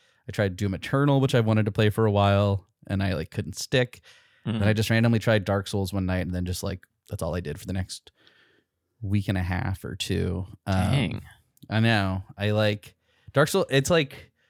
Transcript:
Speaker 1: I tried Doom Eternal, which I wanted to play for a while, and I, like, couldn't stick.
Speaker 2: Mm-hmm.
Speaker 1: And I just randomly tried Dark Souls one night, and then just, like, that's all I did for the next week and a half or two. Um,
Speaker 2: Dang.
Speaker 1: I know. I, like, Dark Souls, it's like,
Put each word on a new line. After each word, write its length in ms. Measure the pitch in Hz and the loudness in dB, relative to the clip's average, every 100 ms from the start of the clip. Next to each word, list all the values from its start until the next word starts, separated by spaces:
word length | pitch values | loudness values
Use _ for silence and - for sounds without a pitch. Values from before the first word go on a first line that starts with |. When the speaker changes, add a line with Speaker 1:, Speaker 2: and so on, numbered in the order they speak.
| _ _ - | _ _ -8
Speaker 1:
I 40 | |
tried 240 | 107 101 92 | -2 0 0
Doom 180 | 101 | -2
Eternal, 480 | 92 - 139 143 135 | -2 -2 0 2 2
which 140 | 135 127 | 4 4
I 60 | |
wanted 240 | 110 107 104 | 4 2 2
to 60 | |
play 200 | 107 107 | 2 2
for 160 | 107 110 | 4 2
a 40 | |
while, 540 | 101 101 101 101 98 - _ - | 4 4 4 2 0 -4 _ -6
and 160 | 98 | -2
I, 100 | 95 | -2
like, 160 | 80 80 | -2 -6
couldn't 280 | - 98 - | -8 -8 -8
stick. 440 | - 131 123 - - - _ _ - | -2 0 -2 -6 -20 -20 _ _ -6
Speaker 2:
Mm-hmm. 80 | 110 | 0
Speaker 1:
And 40 | 104 | 2
I 80 | |
just 160 | 107 107 | 2 2
randomly 300 | 113 117 113 | 4 4 2
tried 240 | 120 110 98 | 2 2 2
Dark 220 | 98 98 | -2 -2
Souls 260 | 101 95 | -4 -2
one 120 | 98 92 | -2 -2
night, 180 | 92 82 | -2 -2
and 80 | |
then 120 | 90 90 | -4 -4
just, 180 | 90 | -4
like, 160 | 95 92 _ _ - | -6 -8 _ _ -12
that's 120 | 104 | -6
all 140 | 82 87 | -4 -4
I 60 | |
did 180 | 73 76 | -6 -8
for 60 | - | -6
the 60 | |
next 380 | 95 92 - - _ _ _ _ _ _ _ _ - | -6 -6 -10 -18 _ _ _ _ _ _ _ _ -12
week 260 | 101 101 92 | -4 -2 0
and 100 | 95 | -2
a 60 | |
half 400 | 90 92 95 98 - | -2 -2 -4 -6 -8
or 100 | 95 | -8
two. 520 | - 90 90 92 95 - - | -4 -2 -2 -4 -8 -10 -4
Um, 260 | 95 - | 0 2
Speaker 2:
Dang. 300 | 139 101 - - - _ _ - | 0 -2 -6 -12 -20 _ _ -4
Speaker 1:
I 100 | 104 | 0
know. 420 | 113 110 95 95 - - | 2 2 0 -2 -6 -6
I, 140 | 104 | -2
like, 440 | 104 107 104 - _ _ _ - | 2 0 -2 -8 _ _ _ -4
Dark 160 | 135 151 | 0 2
Souls, 160 | 196 - | 0 2
it's 200 | 139 139 | 0 2
like, 400 | 170 139 - - _ | 2 0 -8 -20 _